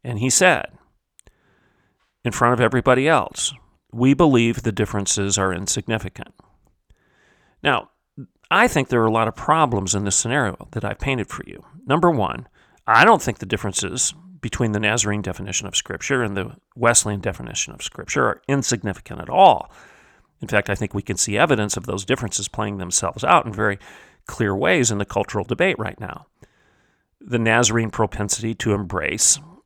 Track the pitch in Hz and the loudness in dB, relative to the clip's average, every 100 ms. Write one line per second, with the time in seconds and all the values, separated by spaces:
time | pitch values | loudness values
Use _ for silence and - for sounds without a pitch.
0 | 127 107 127 - 185 139 - _ _ _ | -6 -4 0 4 4 2 -4 _ _ _
1 | _ _ _ _ _ _ _ _ _ _ | _ _ _ _ _ _ _ _ _ _
2 | _ _ 120 - 120 123 120 123 123 127 | _ _ -6 2 2 4 4 4 4 4
3 | 143 147 - - - 135 _ _ _ 117 | 4 2 0 -6 -8 -8 _ _ _ 0
4 | 127 139 165 127 117 110 113 98 107 104 | 2 6 6 6 4 0 -4 -2 -2 -2
5 | 98 - 98 98 95 90 95 - 110 110 | -2 -2 0 0 0 -2 -4 -4 -2 -4
6 | - - - _ _ _ _ _ _ _ | -4 -12 -18 _ _ _ _ _ _ _
7 | _ _ _ _ _ _ 143 123 - _ | _ _ _ _ _ _ -2 -2 -4 _
8 | _ - 127 _ _ 165 233 160 127 120 | _ -20 -20 _ _ 2 4 2 2 2
9 | 113 113 110 - - 160 147 110 95 101 | 4 2 0 -2 0 2 4 2 0 -2
10 | 101 - 113 139 113 - - 113 104 104 | 0 0 0 0 0 -4 -10 -8 -6 -4
11 | 139 131 101 - - - - - - 151 | -2 -2 -4 -10 -14 -18 -20 -18 -2 4
12 | 175 143 90 58 123 _ _ _ - 113 | 4 4 0 -4 -12 _ _ _ 4 6
13 | 185 202 - 107 98 104 104 - 95 127 | 8 6 2 -6 -6 -4 -4 -4 -6 -4
14 | - - 180 185 120 - 117 107 107 120 | -4 -6 -20 -10 -10 -2 -2 0 0 0
15 | 110 104 98 90 95 95 101 - - 92 | 0 -2 -6 -8 -6 -6 -4 -6 -6 -10
16 | - 135 113 98 92 - _ - 117 117 | -2 -2 0 -4 -6 -10 _ 0 2 4
17 | 104 98 - - 123 - - - - - | 0 -4 -4 -6 -10 -8 -10 -10 -14 -12
18 | - 143 120 - - 139 - 117 107 92 | -6 0 0 0 -2 -2 0 -4 -4 -8
19 | - - - 180 190 113 - - - - | -12 -14 -4 6 6 6 -2 -18 -20 -20
20 | _ _ _ _ - 104 - 98 107 104 | _ _ _ _ -2 -2 0 -4 -4 -6
21 | - 95 - 101 156 120 104 - 90 95 | -6 -4 -2 0 2 2 0 -4 -6 -8
22 | 98 127 110 - 101 - 104 101 90 - | -2 -4 -2 -6 -8 -6 -8 -6 -4 -4
23 | 87 - 135 170 113 104 107 98 - - | -4 -4 2 2 2 -2 -2 -2 -12 -20
24 | - _ - - 110 98 151 180 117 101 | -20 _ -18 -4 -2 0 2 2 2 0
25 | 104 101 101 107 - 110 190 143 110 - | -2 -4 -4 -4 -4 -2 0 -2 -8 -10
26 | 104 - - _ _ _ _ _ _ _ | -14 -14 -18 _ _ _ _ _ _ _
27 | _ _ - 120 113 113 117 117 113 - | _ _ -4 0 2 4 4 2 -2 -2
28 | 107 - 101 - 113 110 113 101 92 92 | -2 -2 -6 -4 -6 -4 -2 -2 -2 -4
29 | 76 110 - 143 156 180 | -4 0 0 0 -4 -20